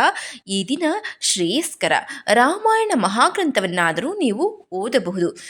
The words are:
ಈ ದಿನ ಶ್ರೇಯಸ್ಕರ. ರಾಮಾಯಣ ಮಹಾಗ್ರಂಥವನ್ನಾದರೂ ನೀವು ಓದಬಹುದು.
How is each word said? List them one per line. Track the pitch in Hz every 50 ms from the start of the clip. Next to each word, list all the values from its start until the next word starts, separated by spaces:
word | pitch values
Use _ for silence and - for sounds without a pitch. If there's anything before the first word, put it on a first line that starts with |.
| 247 339 392 - - - - 233 -
ಈ | 185 196 196 185 180
ದಿನ | 277 339 349 302 359 427 427 - - -
ಶ್ರೇಯಸ್ಕರ. | - - - 190 175 165 214 302 330 - - - - 160 151 113 - - - - - - 208
ರಾಮಾಯಣ | 233 247 285 359 415 440 440 440 440 453 427 370
ಮಹಾಗ್ರಂಥವನ್ನಾದರೂ | 247 180 190 202 233 285 349 - 403 359 294 - 214 196 180 175 180 170 165 156 170 208 311 415
ನೀವು | 415 320 226 196 240 339 427 440 - - -
ಓದಬಹುದು. | 180 185 202 240 247 247 180 175 196 185 175 - - - -